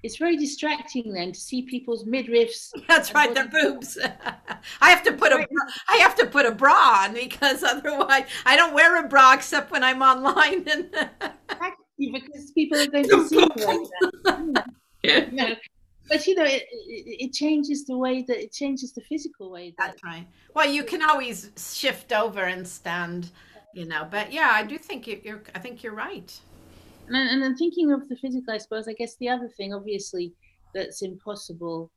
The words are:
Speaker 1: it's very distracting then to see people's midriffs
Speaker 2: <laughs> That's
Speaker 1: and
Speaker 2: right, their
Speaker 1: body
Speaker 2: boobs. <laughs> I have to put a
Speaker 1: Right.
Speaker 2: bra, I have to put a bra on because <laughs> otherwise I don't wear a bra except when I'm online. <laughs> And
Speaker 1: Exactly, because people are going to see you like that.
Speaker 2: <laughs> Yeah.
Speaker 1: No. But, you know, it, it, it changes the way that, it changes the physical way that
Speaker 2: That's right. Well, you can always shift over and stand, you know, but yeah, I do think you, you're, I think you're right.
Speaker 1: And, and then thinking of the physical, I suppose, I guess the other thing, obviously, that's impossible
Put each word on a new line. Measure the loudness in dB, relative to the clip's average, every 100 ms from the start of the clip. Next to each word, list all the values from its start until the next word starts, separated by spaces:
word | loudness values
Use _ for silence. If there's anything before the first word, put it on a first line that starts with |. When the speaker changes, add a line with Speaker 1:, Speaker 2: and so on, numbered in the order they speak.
Speaker 1:
it's | -12 -4
very | -2 0
distracting | -2 -4 -4 -4 -6 -8 -6
then | -8 -8
to | -10
see | -8 -8
people's | -6 -10 -6 -6 -4
midriffs | -4 0 2 2 -2 -14
Speaker 2:
<laughs> | -16 2
That's | 2 4
Speaker 1:
and | 2
Speaker 2:
right, | 2
their | 0 -2
Speaker 1:
body |
Speaker 2:
boobs. | 0 0 -2 -12 -8
<laughs> | -8 -6 -12 -12 -16 -16 -14 4
I | 6
have | 6
to | 4
put | 2 4
a | 4
Speaker 1:
Right. | 2
Speaker 2:
bra, | -4 -4 -8 2
I | 6
have | 6 4
to | 2
put | 4 2
a |
bra | 4 6 8 6 6 2
on |
because | -4 -8 0 0 2
<laughs> |
otherwise | 0 -2 -4 -2 2 2 2 -2 4
I | 6
don't | 6
wear | 6 6 6
a | 4
bra | 8 10
except | 8 2 -4 -2
when | 0
I'm | 0 4
online. | 4 4 2 4 2 2 -2
<laughs> |
And | -4 -4 -6 -6 _ -12 -12 -14 -8
Speaker 1:
Exactly, | -8 -10 _ -8 -8
because | -8 -12 -20 -4
people | -2 0 0
are | 0
going | 0 4
to | 4
see | 6 4 4 2
you | -2
like | -2 -4 -2
that. | -2 0 -2 -2 -2 -4 -4 -18
Speaker 2:
<laughs> | _ _
Yeah. | 2 2 2
Speaker 1:
No. | -4 -4 -4 -14 _ _ _ -2
But, | -2 0
you | 2
know, | 2
it, | 0 -6
it, | -18 -16 -16 -16 -10 -8
it |
changes | -2 0 0 0 -4 -6
the | -4
way | -2 -2
that, | -4 -6
it | -6
changes | -8 -6 -6 -8
the | -14
physical | -10 -8 -8 _ -18
way | -16 -18 -8
that |
Speaker 2:
That's | -8 -8
right. | -16 -16 -18 _ _
Well, | 0 0
you | 0
can | -4 -2
always | 0 0 -2 -10 -14 -18
shift | -14 -4 -4 -4 -4
over | -2 -2 -2
and | -4 -6 -12
stand, | -12 -8 -6 -6 -8 -10 _ _ -20 _
you | -16 -8
know, | -8 -6
but | -8 -6
yeah, | 0 2
I | 2
do | 0 -12
think | -12 -14 -12
you, | -14
you're, | -12 -16 -14
I | -14
think | -14 -14
you're | -14
right. | -10 -10 -12 -16 -20 _ -20 -20 -20 -20 -20 -4
Speaker 1:
And, | -2
and | 0 0
then | 0 0
thinking | -2 2 2
of | 0 -2
the | -10
physical, | -8 -8 -6
I | -8
suppose, | -8 -10 -10
I |
guess | -10 -10 -8
the | -4
other | -4 -6
thing, | -12 -10
obviously, | -10 -8 -8 -8 -8 -8 _ _ _ _
that's | -10 -10 -8
impossible | -12 -10 -14 -14 -14 -12 -10 -10 -12